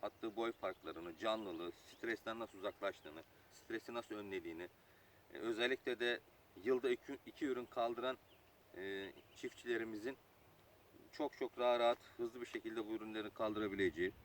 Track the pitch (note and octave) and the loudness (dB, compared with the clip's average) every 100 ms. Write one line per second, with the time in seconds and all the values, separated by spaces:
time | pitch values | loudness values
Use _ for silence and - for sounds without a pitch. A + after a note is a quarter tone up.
0 | G#2 - A2+ G#2+ A#2 - F#2+ - D#2+ D#2 | -6 -4 -6 0 0 2 -4 -4 -8 -6
1 | E2+ D#2+ G#2+ A2 G#2 E2 F2 - - - | -8 -2 0 2 0 -4 -4 -6 -16 -8
2 | A#2 A2 - A2 G#2+ G2 G2 - G2+ F#2 | -4 -2 -4 -4 -6 -4 -4 0 -2 -2
3 | D#2+ D#2 D#2+ - - - - A2+ - A#2+ | -12 -14 -16 -20 -20 -20 -8 -6 -4 -6
4 | A2+ G#2 G#2 F#2+ E2+ E2 F2+ - - - | -4 -6 -4 -4 -4 -6 -8 -10 -20 -20
5 | - - - - A2+ A2 B2 C3 - A#2+ | -20 -20 -16 -6 -2 2 2 2 0 2
6 | A#2+ A#2+ - - - - - C3 C3 B2 | 2 0 -4 -20 -20 -6 2 4 4 2
7 | - C3+ - - D3 B2 A#2+ - A#2 A#2 | 0 -10 -10 -4 -2 0 -2 0 0 2
8 | B2+ B2+ - - - - - F2+ F#2+ G2 | -2 -2 -8 -20 -20 -20 -18 -8 -4 -4
9 | G2 - - - - - A#2+ A#2 A2+ G#2+ | -6 -10 -20 -10 -10 -8 0 0 0 -4
10 | A2 C3+ - - - - - - - - | -4 -6 -14 -20 -20 -20 -20 -20 -20 -20
11 | - - D3 - C3 - B2 A#2+ A#2 A#2+ | -20 -2 -2 0 -4 4 6 8 8 6
12 | - - A#2 A#2+ A#2 A#2 A2+ A2 G#2+ A2 | -2 -4 -4 -4 -6 -4 -4 -4 -2 -4
13 | G#2+ G#2+ G#2+ - A2 G#2+ G#2+ G2 F#2+ E2 | -4 -4 -4 0 0 2 0 4 4 4
14 | F2+ - | 0 0